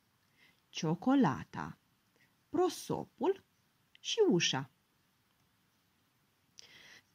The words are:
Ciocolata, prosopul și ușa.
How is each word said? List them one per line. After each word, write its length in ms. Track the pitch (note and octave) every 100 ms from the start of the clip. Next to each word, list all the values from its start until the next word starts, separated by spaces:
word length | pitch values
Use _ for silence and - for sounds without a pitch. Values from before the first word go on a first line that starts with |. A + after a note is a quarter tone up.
| _ _ _ _ _ _ _
Ciocolata, 1120 | - E3 E3+ - C#4 G3+ B2+ - - D#2 - _ _ _ _ _ _ _
prosopul 960 | D#4 F4+ - - - - - D4+ G4 - _ _ _ _ _
și 180 | - - G4
ușa. 420 | F3+ - C3 C#3+ _ _ _ _ _ _ _ _ _ _ _ _ _ _ _ _ _ _ - - - - - _